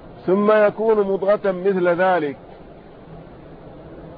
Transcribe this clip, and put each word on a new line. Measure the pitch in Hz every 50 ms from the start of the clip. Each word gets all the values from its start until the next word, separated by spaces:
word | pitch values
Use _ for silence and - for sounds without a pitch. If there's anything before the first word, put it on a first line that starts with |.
| - - - - -
ثم | 175 185 202 208 214
يكون | 214 214 208 208 202 - 214 226 220 214
مضغة | 196 190 196 190 196 190 208 - - 196
مثل | 185 180 180 202 196 185 175 180
ذلك، | 170 170 185 190 180 175 151 143 135 - - - - - - - - - - - - - - - - - - - - - - - - - - - - - - - - - - - -